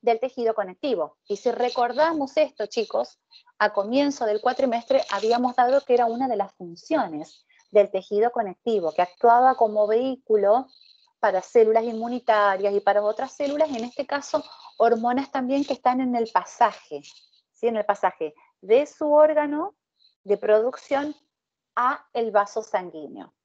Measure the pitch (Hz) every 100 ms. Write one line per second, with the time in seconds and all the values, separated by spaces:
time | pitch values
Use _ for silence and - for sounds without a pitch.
0 | 233 226 254 - 233 220 190 185 294 208
1 | 151 _ _ 202 254 233 247 - 240 240
2 | 311 320 269 - 302 _ 208 - 214 190
3 | - _ _ _ _ _ 208 208 202 254
4 | 285 277 226 214 247 254 269 233 - 262
5 | - 202 220 233 254 247 247 277 - 247
6 | 233 233 262 214 196 _ 175 170 - 311
7 | 202 151 160 _ _ _ _ 208 196 190
8 | 180 208 233 240 208 175 - 220 165 -
9 | 180 _ 233 233 254 254 220 214 208 220
10 | 262 262 _ 214 196 233 269 _ _ _
11 | _ _ 214 185 185 247 220 220 226 220
12 | 233 247 - 214 202 190 202 202 202 202
13 | 208 220 262 - 285 294 311 254 240 -
14 | 269 285 - 302 - - - _ 233 226
15 | 240 247 277 277 254 277 285 254 247 254
16 | 262 240 226 - - - 226 - _ 147
17 | - - _ _ _ _ 233 220 208 202
18 | - - 156 _ _ _ 190 233 294 -
19 | 302 294 302 302 294 294 370 _ _ _
20 | _ _ 190 202 208 214 233 - - 277
21 | 285 - _ _ _ _ _ - 247 294
22 | _ 233 226 202 202 - 214 196 180 160
23 | 147 104 90 _